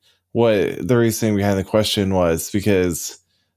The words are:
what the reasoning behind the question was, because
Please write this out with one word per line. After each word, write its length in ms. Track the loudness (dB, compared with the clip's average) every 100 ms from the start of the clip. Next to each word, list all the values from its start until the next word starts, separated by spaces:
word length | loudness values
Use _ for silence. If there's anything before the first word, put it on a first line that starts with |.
| _ _ _
what 540 | 0 2 2 0 -4 0
the 120 | 2
reasoning 380 | 2 0 -2 0
behind 220 | 0 0
the 60 |
question 480 | 0 0 0 0 0
was, 360 | 0 2 0 -2
because 680 | -4 0 2 0 -4 -10 -14 _ _ _